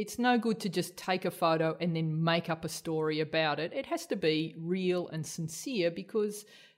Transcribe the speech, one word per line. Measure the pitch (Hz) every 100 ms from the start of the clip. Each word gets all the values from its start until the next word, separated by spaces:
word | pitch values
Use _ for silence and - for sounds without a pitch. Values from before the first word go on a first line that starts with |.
it's | 208 -
no | 247 247
good | 226 220
to | 202
just | 170 170 -
take | - 185 185
a |
photo | - 170 160 160 160
and | 180
then | 160 160 156
make | 165 170 170
up | 160
a | 165
story | - 165 160 156 156
about | 156 160 156 147
it. | 165
It | - -
has | 339 -
to | 208
be | 165 156 160 165
real | 165 185 180 180 -
and | 160 -
sincere | - 160 - 285 240 170
because | 170 190 226 208 208 - - -